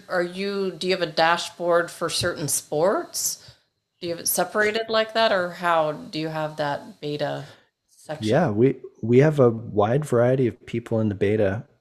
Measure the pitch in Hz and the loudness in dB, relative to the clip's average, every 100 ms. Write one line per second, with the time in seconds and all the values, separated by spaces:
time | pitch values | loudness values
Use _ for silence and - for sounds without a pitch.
0 | - 180 175 185 202 196 190 165 180 185 | -6 -4 -2 -4 -6 -4 -4 -4 -2 -2
1 | 165 151 165 170 - - 175 170 170 - | -2 2 2 2 -4 -4 2 2 0 -4
2 | 165 - 175 160 143 - - 151 180 320 | -6 -2 -4 -4 -4 -4 -4 0 2 0
3 | 339 - - - - - _ _ _ - | -4 -6 -6 -8 -16 -20 _ _ _ -12
4 | 175 170 - - - 214 214 220 226 220 | -8 -6 -4 -2 0 0 0 0 -2 -2
5 | 220 226 226 196 180 175 175 165 151 151 | 0 2 2 2 -2 -2 2 2 2 -2
6 | - 156 160 156 151 151 147 143 - 202 | -8 -6 -4 -4 -6 -4 -4 -4 -8 -12
7 | 147 147 143 139 143 - _ _ _ _ | -8 -4 -4 -6 -10 -18 _ _ _ _
8 | - 151 107 135 156 104 131 - - - | -12 -4 0 2 2 4 2 2 -10 -8
9 | 113 123 156 147 123 113 110 101 104 135 | 2 6 6 6 4 2 -4 0 2 2
10 | 147 117 123 135 120 - - 113 - 113 | 2 2 4 2 0 -2 -8 -8 -2 0
11 | 110 95 101 110 98 110 - _ | 0 2 2 2 2 0 -6 _